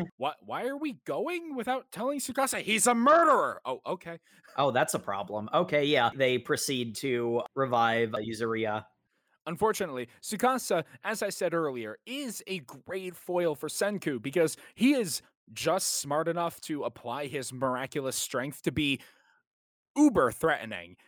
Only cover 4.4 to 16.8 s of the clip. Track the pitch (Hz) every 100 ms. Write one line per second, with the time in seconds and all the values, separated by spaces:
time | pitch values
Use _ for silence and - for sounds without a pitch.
4.4 | _ - 139 120 151 131 - 98 98 104
5.4 | 107 156 175 147 143 143 117 127 131 127
6.4 | - 139 - 131 117 104 139 120 117 117
7.4 | - 135 135 120 117 117 113 110 110 110
8.4 | 117 113 110 107 - _ _ _ _ _
9.4 | 151 170 214 202 185 127 117 _ - 208
10.4 | 247 262 - 180 - - 196 214 202 -
11.4 | 180 170 156 123 107 107 - 269 262 202
12.4 | - 190 131 135 - 190 185 170 - 180
13.4 | 170 147 151 - 202 202 160 123 123 175
14.4 | 160 - - - 247 277 185 - - _
15.4 | _ 113 135 185 - - 143 147 160 170
16.4 | 170 - - 147